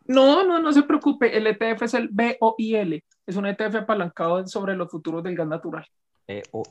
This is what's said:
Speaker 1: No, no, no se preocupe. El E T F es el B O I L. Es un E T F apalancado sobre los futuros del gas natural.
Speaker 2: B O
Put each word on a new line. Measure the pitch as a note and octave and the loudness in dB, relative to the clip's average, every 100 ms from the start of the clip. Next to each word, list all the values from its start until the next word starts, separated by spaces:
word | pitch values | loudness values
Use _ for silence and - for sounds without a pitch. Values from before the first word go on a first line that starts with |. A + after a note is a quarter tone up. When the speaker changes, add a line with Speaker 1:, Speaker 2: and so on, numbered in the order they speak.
| - | 0
Speaker 1:
No, | C4 C4+ D#4 | 6 8 6
no, | F#4+ E4+ | 4 2
no | D#4+ | 4
se | C#4+ | 4
preocupe. | C#4+ D4 C#4+ - A3+ A3 | 4 2 0 2 2 2
El | A3 | 0
E | |
T | G#3 A3+ | 0 -2
F | A3 | -2
es | A#3 | -2
el | B3 A#3 | -2 -2
B | G3+ A#3 - | 0 0 2
O | A3+ A3+ | 0 0
I | A3 G#3+ | -2 0
L. | F#3+ D#3+ - _ - | 0 -4 -8 _ -8
Es | F#3+ | -4
un | G3+ | -4
E | |
T | G3+ | -2
F | A3 A3 | -2 -2
apalancado | G#3 G#3+ E3+ - E3 F#3 F#3+ | -2 -2 -2 -4 0 0 -2
sobre | G#3+ G3 F#3 | -4 -4 -4
los | F3 | -4
futuros | E3 E3 E3 | -6 -8 -6
del | F3+ E3+ | -6 -4
gas | D#3 | -4
natural. | E3 F3 D#3 - _ _ _ - | -4 -8 -12 -14 _ _ _ -12
Speaker 2:
B | G2+ - | -12 -10
O | A2 - | -10 -10